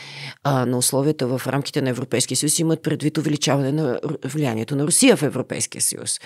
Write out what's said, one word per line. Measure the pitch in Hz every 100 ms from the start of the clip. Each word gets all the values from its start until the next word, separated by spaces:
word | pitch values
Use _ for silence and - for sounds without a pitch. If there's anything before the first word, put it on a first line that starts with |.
| - 139 139 -
а, | 143 135 123
на | 123
условията | 123 135 143 151 123
в | 127 131
рамките | 135 139 147
на | 131
Европейския | 123 123 139 - 131
съюз, | 147 -
имат | 165 160
предвид | 156 147 147 151
увеличаване | 151 147 - 139 135
на | 151 151 113
ру-, | - 135 131
влиянието | 156 139 110 113 139
на | 151
Русия | - 269 170
в |
Европейския | 139 123 - - - -
съюз. | - - - -